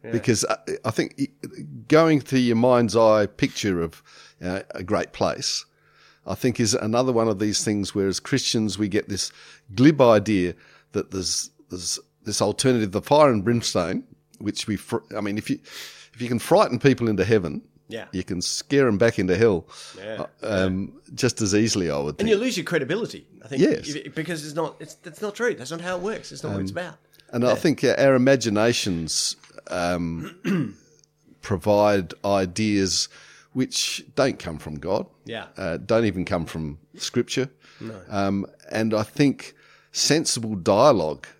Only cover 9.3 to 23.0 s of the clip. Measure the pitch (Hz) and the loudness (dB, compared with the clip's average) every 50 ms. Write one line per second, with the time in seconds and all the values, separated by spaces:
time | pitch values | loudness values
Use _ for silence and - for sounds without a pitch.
9.3 | - - - - - _ _ - 95 101 127 156 156 139 131 117 110 104 98 104 | -10 -18 -20 -20 -20 _ _ -10 0 4 6 6 6 6 6 6 6 6 4 2
10.3 | 107 95 87 87 82 _ _ - - _ _ _ - 104 - _ 95 95 90 - | 0 2 0 -2 -4 _ _ -20 -20 _ _ _ -6 -6 -6 _ -8 -6 -4 -4
11.3 | - - - - _ _ _ _ 90 90 87 - - - - _ _ _ _ 110 | -4 -6 -6 -10 _ _ _ _ -12 -10 -8 -8 -8 -8 -12 _ _ _ _ -6
12.3 | 101 - 107 101 101 - - 131 127 117 107 98 92 101 - - 143 151 151 139 | -2 0 0 0 0 2 2 2 4 4 0 0 -2 -6 0 2 6 6 6 6
13.3 | 120 104 90 113 120 120 110 - - 104 85 85 92 262 - _ - _ _ _ | 6 2 2 0 0 0 -2 0 0 0 0 0 -4 -6 -8 _ -20 _ _ _
14.3 | - _ - 104 101 - - - 104 92 - - 120 113 - _ 104 107 101 104 | -18 _ -8 -6 -6 -6 -6 -4 -6 -6 -4 -6 -6 -6 -6 _ -8 -6 -6 -4
15.3 | 101 107 - - 135 - _ - - - - - - - - _ _ - 120 117 | -6 -6 -4 -4 -6 -6 _ -18 -18 -16 -16 -18 -18 -20 -20 _ _ -10 -4 -2
16.3 | 123 110 - - 170 202 214 147 123 110 - 139 127 123 117 110 104 92 92 107 | -2 -4 2 4 4 4 4 2 0 4 4 4 4 4 2 0 2 2 4 4
17.3 | 117 107 87 78 69 - - _ _ _ _ _ 113 113 95 - - 92 90 - | 4 2 2 0 -6 -8 -12 _ _ _ _ _ -12 -12 -12 -8 -8 -8 -6 -4
18.3 | 98 87 - - - - - _ 139 139 135 123 104 92 117 117 - - 92 90 | -6 -6 -4 -6 -6 -8 -6 _ 2 4 4 4 4 4 2 2 2 2 0 2
19.3 | 90 92 113 113 95 80 - _ - - - - - 92 98 107 110 101 - - | 4 4 4 4 4 0 -4 _ -20 -20 -20 -18 -18 -16 -14 -12 -10 -10 -12 -12
20.3 | _ _ - 113 104 92 92 95 92 95 98 - - - _ - 139 117 135 120 | _ _ -6 -2 0 0 0 0 0 -4 -6 -8 -12 -20 _ -18 -6 -2 0 0
21.3 | - - 110 95 98 104 113 113 - 104 90 80 71 71 71 76 76 - 202 226 | 0 0 -2 2 2 2 2 2 0 0 -2 -2 -2 -2 -4 -6 -4 -4 0 0
22.3 | 214 196 240 262 - 185 151 - 175 156 135 123 170 220 | 2 2 0 -2 -4 -4 -6 -4 -4 -4 -2 -2 -4 -4